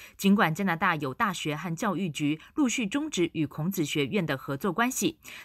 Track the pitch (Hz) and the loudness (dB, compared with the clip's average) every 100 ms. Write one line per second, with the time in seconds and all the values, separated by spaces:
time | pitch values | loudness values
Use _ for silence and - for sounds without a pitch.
0 | - - 196 202 175 156 196 165 190 165 | -20 0 4 6 6 2 0 0 0 0
1 | 143 127 220 175 156 147 175 160 226 180 | -2 -2 -2 -2 -4 -4 -6 -2 -2 0
2 | 196 - 147 156 - - 262 233 214 285 | -2 0 -2 -2 -4 0 2 2 -2 -2
3 | 311 233 165 165 147 - 160 196 147 151 | -2 0 0 0 -4 -2 -2 -2 -2 0
4 | 135 202 160 135 - 139 202 170 247 - | 0 0 0 -2 -4 -2 -2 0 0 0
5 | 180 - - - | -2 -2 -14 -18